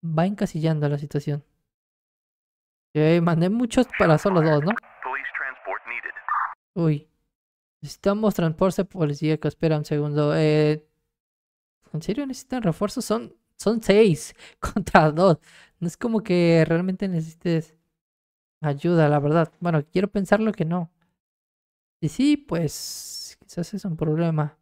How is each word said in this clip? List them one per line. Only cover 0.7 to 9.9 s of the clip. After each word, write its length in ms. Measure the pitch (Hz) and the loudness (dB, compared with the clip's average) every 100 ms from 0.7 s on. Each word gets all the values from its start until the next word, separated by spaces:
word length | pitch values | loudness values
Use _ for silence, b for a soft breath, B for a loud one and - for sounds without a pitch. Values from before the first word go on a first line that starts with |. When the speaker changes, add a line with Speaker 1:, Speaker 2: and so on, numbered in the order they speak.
| 156 147 | 0 0
Speaker 1:
la 80 | 147 | -2
situación. 460 | 147 147 147 143 _ _ _ _ _ _ _ _ _ _ _ _ _ _ _ 151 | -4 -6 -4 -6 _ _ _ _ _ _ _ _ _ _ _ _ _ _ _ 0
Ok, 260 | 151 170 | 2 4
mandé 280 | 170 165 175 | 2 2 0
muchos 380 | 226 247 - 247 - | 0 0 0 0 2
para 180 | 180 156 | 4 4
solo 240 | 202 185 | 4 2
dos, 220 | 160 151 | 4 2
¿no? 80 | 151 233 - - | 0 -4 -8 -14
Speaker 2:
Police 260 | 127 135 135 - | -10 -8 -10 -10
transport 440 | 139 127 - 98 - | -10 -10 -10 -12 -10
needed. 260 | 120 - - - - - - _ - | -12 -12 -12 -6 -4 -4 -10 _ -2
Speaker 1:
Uy. 340 | 165 147 - _ _ _ _ _ _ _ | 0 0 -6 _ _ _ _ _ _ _
Necesitamos 520 | 147 - 196 202 220 190 | -18 -4 -2 0 0 0
transporte 500 | 165 160 190 175 190 | -2 0 0 0 -6
policíaco. 640 | 185 151 143 151 156 156 | -2 -4 -2 -2 0 -2
Espera 300 | - 160 156 | -2 0 0
un 80 | |
segundo. 480 | 151 | -2